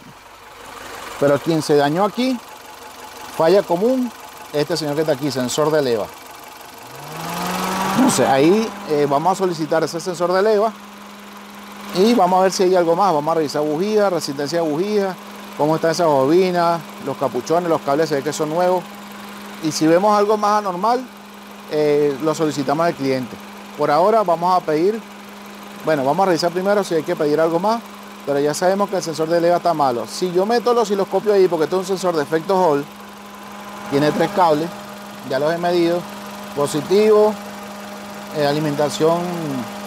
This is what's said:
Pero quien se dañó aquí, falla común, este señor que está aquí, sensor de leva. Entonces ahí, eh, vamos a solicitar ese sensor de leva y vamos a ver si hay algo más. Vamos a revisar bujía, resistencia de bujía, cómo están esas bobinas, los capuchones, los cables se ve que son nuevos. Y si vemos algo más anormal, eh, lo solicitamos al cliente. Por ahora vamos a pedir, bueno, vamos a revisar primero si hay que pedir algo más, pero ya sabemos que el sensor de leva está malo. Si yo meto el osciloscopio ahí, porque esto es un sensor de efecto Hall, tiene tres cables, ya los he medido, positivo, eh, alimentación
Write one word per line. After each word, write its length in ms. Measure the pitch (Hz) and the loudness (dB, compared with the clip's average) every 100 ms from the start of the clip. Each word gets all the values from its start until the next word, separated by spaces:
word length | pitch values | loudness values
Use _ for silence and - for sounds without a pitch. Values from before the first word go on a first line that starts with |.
| - - - - - - - - - - - - | -20 -20 -20 -20 -20 -20 -18 -16 -16 -14 -14 0
Pero 180 | 143 143 | 2 2
quien 240 | 160 165 | 2 0
se 140 | 147 147 | 4 4
dañó 280 | 143 160 | 4 2
aquí, 320 | 202 208 254 247 - - - - - - - - - - | 0 0 -2 -2 -8 -20 -20 -20 -20 -18 -18 -16 -12 0
falla 240 | 160 196 | 4 4
común, 500 | 185 170 226 262 247 - - - - | 4 0 2 2 -2 -6 -20 -18 -6
este 220 | 147 143 160 | -2 -2 -2
señor 200 | 151 143 | -2 -2
que 60 | |
está 120 | 156 | 0
aquí, 160 | 131 147 | 0 -2
sensor 400 | 127 123 - 151 | -2 -2 0 2
de 140 | 156 | 2
leva. 240 | 131 113 92 - - - - - - - - - 147 160 165 - 175 - - - - 220 | 2 0 -2 -10 -18 -20 -20 -20 -20 -20 -20 -18 -14 -12 -10 -6 -6 -4 -4 -2 0 2
Entonces 320 | 262 - 117 | 2 4 4
ahí, 400 | 135 156 208 226 - - | 4 6 4 0 -8 -4
eh, 160 | 147 147 | 0 2
vamos 260 | 143 170 | 2 2
a 20 | 190 | 0
solicitar 480 | 190 160 151 160 | -2 -2 0 0
ese 160 | 160 165 | 0 -4
sensor 340 | 185 160 175 | -8 -4 0
de 80 | 185 | 2
leva 320 | 214 208 220 208 - - - - - - - - - - - | 2 2 0 -4 -20 -20 -20 -20 -18 -20 -20 -20 -18 -16 -6
y 220 | 175 220 233 | 2 4 6
vamos 240 | 180 185 | 6 6
a 20 | |
ver 100 | 190 | 4
si 120 | 180 | 4
hay 120 | 180 185 | 4 4
algo 200 | 165 170 | 4 4
más. 180 | 185 | 4
Vamos 180 | 151 151 | 2 0
a 40 | 160 | 0
revisar 260 | 147 151 | 0 -2
bujía, 480 | 151 151 202 214 202 | -2 0 0 2 2
resistencia 540 | 170 156 139 143 170 | 0 -4 -6 -4 -2
de 40 | 165 | 0
bujía, 480 | 147 202 208 196 175 - - - - | -2 0 0 -2 -6 -14 -18 -16 -2
cómo 160 | 147 160 | 0 2
están 160 | 165 | 0
esas 160 | 156 170 | 2 4
bobinas, 720 | 139 131 175 185 175 170 170 - - 139 | 4 4 4 4 2 2 0 -6 -10 -8
los 120 | 131 | -4
capuchones, 520 | 135 120 120 165 175 | -2 -4 0 0 2
los 120 | 151 | 0
cables 280 | - 143 156 | 2 0 2
se 60 | 143 | 0
ve 80 | |
que 100 | 147 | -2
son 160 | 147 151 | -4 -2
nuevos. 340 | 165 180 185 - - - - - - - - | 0 2 0 -4 -16 -18 -16 -16 -16 -16 -6
Y 100 | 156 | -6
si 140 | - 160 | 0 4
vemos 320 | 170 208 208 | 4 6 4
algo 200 | 208 214 | 4 2
más 200 | 208 214 | 2 0
anormal, 480 | 202 175 214 254 240 - - - - - - | 0 -2 0 0 -2 -18 -20 -20 -20 -18 -6
eh, 480 | 151 151 147 147 135 | 0 2 4 2 0
lo 100 | 156 | -2
solicitamos 500 | 156 156 139 135 147 | 0 0 0 -2 0
al 120 | 170 131 | 0 0
cliente. 420 | 135 131 120 - - - - - | -2 -2 -4 -12 -16 -18 -16 -2
Por 140 | 147 | 2
ahora 320 | 147 190 220 | 4 4 4
vamos 360 | 190 165 175 185 | 2 0 2 2
a 60 | 175 | 2
pedir, 340 | 156 185 220 - - - - - - - - 147 | 2 2 0 -10 -18 -18 -18 -18 -18 -16 -6 0
bueno, 180 | 151 | 2
vamos 200 | 131 160 | 2 2
a 20 | 196 | 2
revisar 240 | 160 170 | 2 0
primero 320 | 175 190 208 | 0 2 2
si 120 | 190 165 | 2 -2
hay 80 | |
que 120 | 151 165 | 0 0
pedir 240 | 151 151 | 2 2
algo 200 | 165 170 | 2 2
más, 220 | 202 233 - - - - - | 0 -2 -6 -18 -18 -12 -2
pero 140 | 143 | 0
ya 140 | 147 | 0
sabemos 360 | 147 185 196 196 | 2 0 2 0
que 80 | - | -2
el 60 | |
sensor 260 | 165 151 160 | -4 -4 0
de 100 | 170 | 2
leva 180 | 170 175 | 4 2
está 160 | 170 | 2
malo. 320 | 160 135 120 107 | 2 2 0 -6
Si 280 | - 185 | -4 -2
yo 120 | 175 202 | 0 2
meto 260 | 240 233 | 2 2
el 40 | 240 | 2
osciloscopio 520 | 240 202 185 190 208 | 2 0 0 0 2
ahí, 160 | 202 185 | 4 4
porque 160 | 160 | 2
esto 140 | 151 185 | 0 0
es 120 | 185 | -2
un 80 | 190 | -2
sensor 180 | 185 165 | 0 0
de 80 | |
efecto 320 | 139 160 160 190 | 0 -2 0 2
Hall, 240 | 180 143 147 - - - - - - - - - - | 4 2 -2 -14 -18 -18 -20 -18 -18 -16 -16 -14 -2
tiene 220 | 139 151 | 2 2
tres 180 | 214 160 | 2 0
cables, 360 | 196 170 151 170 - - - - - 127 | 4 4 4 0 -8 -16 -16 -16 -16 -6
ya 100 | 135 | -2
los 140 | 151 | 0
he 40 | 170 | 0
medido, 420 | 175 175 170 175 - - - - - 139 | 0 2 2 0 -4 -14 -14 -14 -10 -4
positivo, 760 | 143 151 135 196 214 208 214 208 - - - - - - - - - 156 | -2 -2 2 4 6 6 4 2 -12 -14 -14 -14 -14 -14 -14 -14 -8 -2
eh, 100 | 143 | 0
alimentación 760 | 151 156 143 147 - 156 170 175 170 156 131 113 - | 0 -2 0 -2 2 0 2 -2 -6 -6 -6 -8 -10